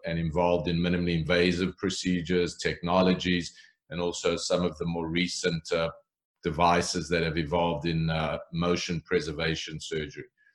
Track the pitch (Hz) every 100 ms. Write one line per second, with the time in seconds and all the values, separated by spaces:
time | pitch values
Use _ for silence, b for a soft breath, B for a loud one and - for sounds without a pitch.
0 | 85 82 82 87 87 87 87 85 87 90
1 | 87 85 76 87 90 85 92 - 95 -
2 | 90 90 80 90 85 - 85 76 85 92
3 | 92 90 92 87 85 b b b - 85
4 | 87 85 87 82 - 90 90 80 85 85
5 | 82 85 90 - 90 82 - 85 82 -
6 | _ _ _ _ 85 76 85 87 90 90
7 | 78 85 82 78 73 87 85 82 85 82
8 | 80 80 78 78 - 82 87 87 - 82
9 | - 90 78 73 82 80 - 78 - 80
10 | 73 73 - _ _